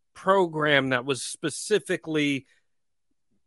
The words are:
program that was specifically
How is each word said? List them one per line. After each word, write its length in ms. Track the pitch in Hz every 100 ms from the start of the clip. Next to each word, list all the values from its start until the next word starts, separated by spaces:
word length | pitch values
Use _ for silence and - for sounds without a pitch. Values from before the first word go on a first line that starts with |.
| _
program 760 | - 185 196 175 156 151 143 135
that 140 | 131 131
was 160 | 131
specifically 1200 | - - 156 - - 208 - 180 160 156 143 139 - _ _ _ _ _ _ _ _ _